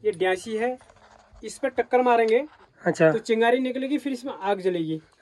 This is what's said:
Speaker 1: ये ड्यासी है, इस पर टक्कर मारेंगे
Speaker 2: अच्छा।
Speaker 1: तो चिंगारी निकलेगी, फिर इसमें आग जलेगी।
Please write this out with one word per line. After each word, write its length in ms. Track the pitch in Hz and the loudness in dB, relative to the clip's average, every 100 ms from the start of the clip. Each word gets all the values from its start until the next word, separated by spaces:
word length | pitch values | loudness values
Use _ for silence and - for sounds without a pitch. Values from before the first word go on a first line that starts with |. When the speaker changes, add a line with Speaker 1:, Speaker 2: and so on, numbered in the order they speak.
| 208 | -2
Speaker 1:
ये 60 | |
ड्यासी 460 | 170 185 185 226 220 | 0 -2 -2 -4 -4
है, 200 | 240 254 - - - - _ - | -4 -6 -14 -20 -20 -20 _ -18
इस 140 | - - | -16 -6
पर 120 | 262 | -6
टक्कर 320 | 254 233 247 | -4 0 2
मारेंगे 440 | 247 240 226 226 294 - _ _ - | 4 4 4 2 0 -12 _ _ -4
Speaker 2:
अच्छा। 260 | 156 160 | 4 4
Speaker 1:
तो 80 | 220 | 4
चिंगारी 400 | - 220 233 247 | 0 2 2 2
निकलेगी, 380 | 254 254 262 285 | 0 -4 -4 -4
फिर 160 | 285 | -4
इसमें 200 | 254 269 | -8 -10
आग 260 | - 190 202 | -8 -4 -2
जलेगी। 420 | 185 175 160 160 - _ | -2 -2 -4 -6 -10 _